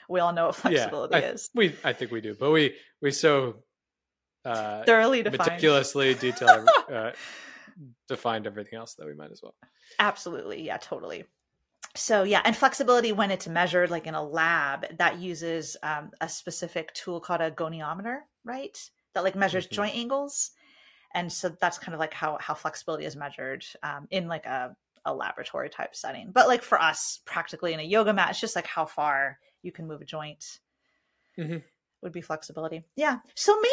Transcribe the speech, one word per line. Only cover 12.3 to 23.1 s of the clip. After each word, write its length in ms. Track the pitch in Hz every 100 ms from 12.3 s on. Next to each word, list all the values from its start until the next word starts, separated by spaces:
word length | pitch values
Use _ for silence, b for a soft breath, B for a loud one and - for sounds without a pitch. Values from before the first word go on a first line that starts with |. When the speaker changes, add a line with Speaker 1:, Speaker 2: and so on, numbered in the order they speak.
| 190 233
Speaker 1:
and 100 | 220
flexibility 560 | 269 - 240 247 226
when 200 | 196 196
it's 160 | 185 170
measured, 440 | 170 180 180 175
like, 160 | 165 160
in 80 | 156
a 80 |
lab, 720 | 151 160 160 165 143 139 - 165
that 220 | 170 175
uses, 580 | 180 156 165 165 151 -
um, 280 | 151 151 151 -
a 80 | 160
specific 640 | - - - 170 170 160
tool 260 | - - 175
called 220 | - 170
a 100 | 160
goniometer, 680 | 156 160 165 151 175 220 269 311 _ 233
right? 320 | 262 277 - - _ _
That, 100 | 185
like, 120 | 185 190
measures 300 | 190 185 185
Speaker 2:
Mm-hmm. 100 | 202
Speaker 1:
joint 200 | 208 226
angles. 560 | 240 277 285 - - _ b b b b b
And 180 | 175 175
so 180 | - 180
that's 280 | - 175 -
kind 160 | -
of, 60 | 160
like, 140 | 156
how, 240 | - 156 147
how 140 | -
flexibility 520 | 151 156 - - 151
is 100 | 151